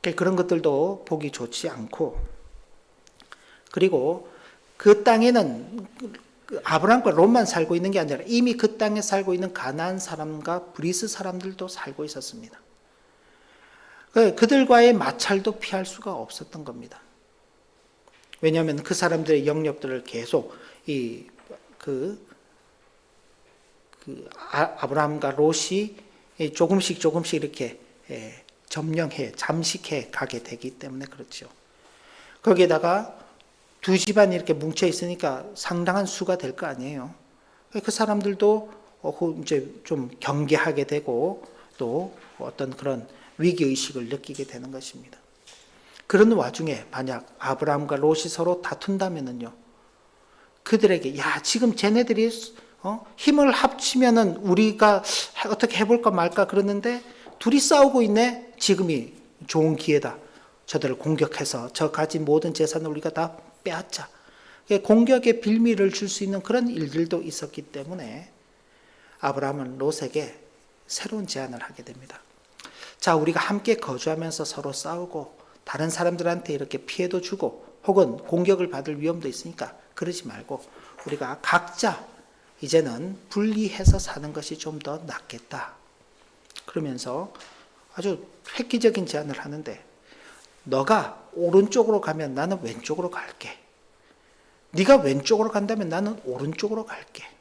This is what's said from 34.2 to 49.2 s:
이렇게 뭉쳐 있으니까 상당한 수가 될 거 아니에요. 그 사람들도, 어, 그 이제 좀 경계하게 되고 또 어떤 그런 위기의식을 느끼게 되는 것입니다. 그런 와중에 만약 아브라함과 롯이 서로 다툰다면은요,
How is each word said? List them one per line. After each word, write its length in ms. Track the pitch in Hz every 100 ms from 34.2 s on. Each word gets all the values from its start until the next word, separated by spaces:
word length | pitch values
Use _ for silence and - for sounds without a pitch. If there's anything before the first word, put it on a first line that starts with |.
| 202
이렇게 180 | 175 170
뭉쳐 320 | 151 156 151 185
있으니까 580 | 170 175 175 151 131 143
상당한 520 | - - 175 175 190 190
수가 300 | - 185 180
될 180 | 135 131
거 100 | 160
아니에요. 480 | 127 127 147 127 - _ _ _ _ _ 214
그 80 | 202
사람들도, 840 | - 214 208 202 196 208 214 214 - - _
어, 160 | 147 151
그 200 | 170 156
이제 300 | - 147 131 -
좀 260 | - 151 123 -
경계하게 640 | - 143 147 151 165 143
되고 600 | 135 147 147 120 160 190 - - - _
또 380 | 120 135 190 - - -
어떤 360 | 120 - 135 127
그런 300 | 139 127 117 - - -
위기의식을 720 | 165 170 143 131 - 135 117
느끼게 360 | 139 - 135
되는 260 | 135 123 127
것입니다. 480 | 131 131 - 123 - _ _ - - _ _ _ - -
그런 260 | 196 214
와중에 540 | 214 123 - 160 135 -
만약 360 | - 131 120 - -
아브라함과 580 | - 131 151 143 147 143
롯이 320 | 151 156 170
서로 340 | - 170 180
다툰다면은요, 880 | 180 - - 196 190 165